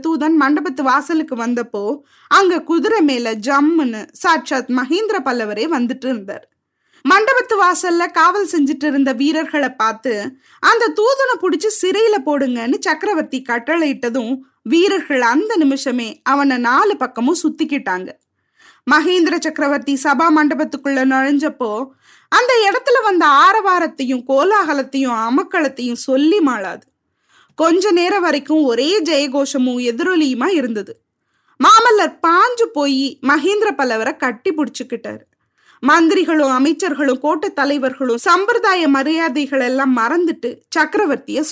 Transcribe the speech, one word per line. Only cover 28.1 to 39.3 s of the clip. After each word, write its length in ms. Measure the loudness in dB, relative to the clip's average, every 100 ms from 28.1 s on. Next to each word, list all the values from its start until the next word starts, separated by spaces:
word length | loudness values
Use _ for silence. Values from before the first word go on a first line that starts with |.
| 0
வரைக்கும் 420 | 0 -2 0 2
ஒரே 380 | 2 0 0 0
ஜெயகோஷமும் 800 | 0 0 0 -2 -2 -2 -2 -2
எதிரொலியுமா 680 | -4 -2 0 0 0 0 -2
இருந்தது. 520 | 0 -2 -6 -10 -16 _ _ _ _ _ 0
மாமல்லர் 560 | 4 6 6 4 2 -2 0
பாஞ்சு 360 | 2 2 0
போய் 560 | -2 0 -2 0 -4 -4 -2
மகேந்திர 420 | 0 0 0 0 0
பல்லவரை 400 | -2 -2 -4 -4
கட்டி 360 | -6 -4 -4
பிடிச்சுக்கிட்டாரு. 800 | -2 -4 -6 -10 -12 -12 -16 _ _ _ _ _ _ 2
மந்திரிகளும் 640 | 4 4 2 2 2 2
அமைச்சர்களும் 680 | 2 0 0 -4 -2 -2 -2
கோட்டை 340 | -2 -2 -4
தலைவர்களும் 640 | -4 -2 -2 -4 -4 -4 -2
சம்பிரதாய 680 | 2 2 2 0 0 2 2
மரியாதைகள் 720 | 2 0 -2 -2